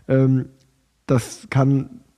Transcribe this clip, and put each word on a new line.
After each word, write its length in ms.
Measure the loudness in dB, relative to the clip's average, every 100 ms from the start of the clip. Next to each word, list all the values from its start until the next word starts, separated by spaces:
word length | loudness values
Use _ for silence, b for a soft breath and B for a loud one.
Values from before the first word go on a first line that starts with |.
| -2
Ähm, 400 | 2 2 0 -4 _ _ _ _ _ -2
das 400 | -2 -2 -12 -4
kann 520 | 0 2 0 -4 -14 _